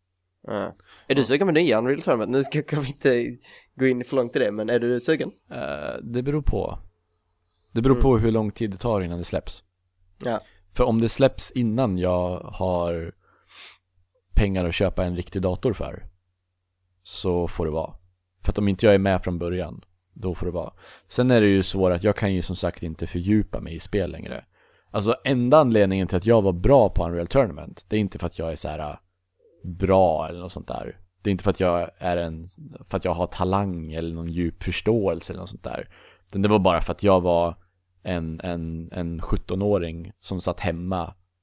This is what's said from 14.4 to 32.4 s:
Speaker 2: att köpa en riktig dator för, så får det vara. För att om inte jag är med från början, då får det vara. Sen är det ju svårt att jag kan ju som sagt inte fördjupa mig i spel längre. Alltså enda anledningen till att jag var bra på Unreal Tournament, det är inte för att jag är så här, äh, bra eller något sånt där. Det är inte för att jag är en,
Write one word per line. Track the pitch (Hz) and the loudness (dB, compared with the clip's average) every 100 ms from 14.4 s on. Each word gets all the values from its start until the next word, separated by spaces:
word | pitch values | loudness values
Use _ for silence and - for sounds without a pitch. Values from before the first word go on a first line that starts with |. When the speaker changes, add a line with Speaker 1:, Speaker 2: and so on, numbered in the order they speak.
| 101 95 87 | -4 -4 -4
Speaker 2:
att | - | -4
köpa | 95 - 90 | -4 -4 -6
en | 87 | -6
riktig | - 98 | -8 -6
dator | 92 90 127 | -6 -4 -4
för, | 98 67 - - _ _ _ _ _ _ _ _ _ | -6 -8 -14 -18 _ _ _ _ _ _ _ _ _
så | - - 95 87 85 | -14 -6 -2 0 -2
får | - 80 | -2 -4
det | |
vara. | 78 - - _ _ _ _ | -4 -6 -10 _ _ _ _
För | - | -2
att | - | 0
om | 101 | 0
inte | 92 110 | 2 4
jag | 98 | 6
är | |
med | 98 92 | 4 0
från | - 87 | -2 -4
början, | 87 90 80 - - _ _ | -4 -4 -6 -10 -20 _ _
då | - 92 85 | -10 -8 -6
får | 90 | -6
det | |
vara. | 85 69 - - - _ | -6 -8 -12 -20 -20 _
Sen | - 127 | 0 4
är | 120 | 6
det | 104 | 8
ju | 98 | 6
svårt | 92 98 92 | 4 2 2
att | 87 | 2
jag | 101 101 | 0 0
kan | 101 | 0
ju | 92 | -2
som | 85 90 | -4 -4
sagt | 87 - | -4 -4
inte | 85 80 82 | -8 -8 -6
fördjupa | 87 90 107 - - | -4 2 2 0 -6
mig | - 82 | -8 -12
i | |
spel | - 101 85 | -6 -4 -4
längre. | 78 - - - _ _ _ _ | -6 -12 -14 -16 _ _ _ _
Alltså | 107 101 117 | -2 0 0
enda | 131 127 123 151 | 0 0 4 6
anledningen | 135 110 98 95 90 | 6 6 4 2 0
till | 90 | 0
att | 101 | 4
jag | 117 | 4
var | 98 | 4
bra | 87 104 135 101 | 2 6 6 6
på | - 85 | 2 -2
Unreal | 85 87 | -2 0
Tournament, | 135 113 76 78 - - | 2 2 -2 -14 -18 -4
det | 107 | -2
är | |
inte | 101 - | -2 -4
för | 85 | -8
att | - | -6
jag | 82 | -8
är | 82 | -6
så | 76 | -8
här, | 78 | -8
äh, | 76 - _ _ _ _ _ _ | -8 -12 _ _ _ _ _ _
bra | 92 85 92 95 92 78 80 | -14 -2 4 6 6 4 -2
eller | 87 | -8
något | 90 | -10
sånt | - - | -12 -10
där. | 62 - - - _ | -10 -10 -14 -20 _
Det | 104 | -2
är | |
inte | 95 | 0
för | 101 | 0
att | 92 | 2
jag | 90 87 85 - | 2 2 -2 -6
är | 92 87 | -4 -2
en, | 85 80 | -4 -8